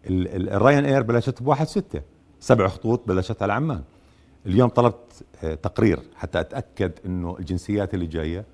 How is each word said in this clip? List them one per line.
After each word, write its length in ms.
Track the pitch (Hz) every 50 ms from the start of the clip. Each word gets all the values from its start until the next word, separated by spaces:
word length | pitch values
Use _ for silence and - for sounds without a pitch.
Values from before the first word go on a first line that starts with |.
| _
ال-، 220 | - 92 92 90
ال-، 220 | 90 - 92 - -
الراين 360 | - 98 110 135 143 143 143
إير 160 | 139 135 135
بلشت 420 | 120 110 117 120 117 135 123 - 123
بواحد 240 | 139 143 135 160
ستة، 340 | - - 208 185 - - 71 67 - _ _ _ _ _ _
سبع 280 | - - 131 113 95
خطوط 400 | 98 98 - - 113 120 123 -
بلشت 360 | 104 92 92 90 - 110 - 98
على 100 | 101 101
عمان. 280 | 120 151 160 127 82 71 _ _ _ _ _ _ _ _ _ _ _ _
اليوم 240 | 98 92 110 127 120
طلبت، 560 | - 123 120 120 120 - - _ - - - _ - - -
آه، 120 | 80 78
تقرير 440 | 76 - - - - 110 107 82 67 - - -
حتى 240 | - - 76 - 82
أتأكد 520 | 82 - - 135 - _ _ - 98 90 - - -
إنه 300 | 95 92 90 87 85 87 -
الجنسيات 540 | - - 92 87 - - 101 104 98 92 -
اللي 120 | 92 85
جاية 400 | 82 80 80 78 80 82 95 110 _